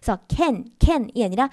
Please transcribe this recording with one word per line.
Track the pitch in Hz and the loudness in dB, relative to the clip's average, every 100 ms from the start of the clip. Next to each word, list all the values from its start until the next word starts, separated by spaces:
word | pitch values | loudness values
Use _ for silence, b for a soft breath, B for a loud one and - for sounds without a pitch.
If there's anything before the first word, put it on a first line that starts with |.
그래서 | - 190 _ | -2 -4 _
can, | - 330 220 - _ | 0 0 0 -6 _
can이 | - 302 220 - | 2 2 -2 -2
아니라 | 208 185 269 | -2 0 -2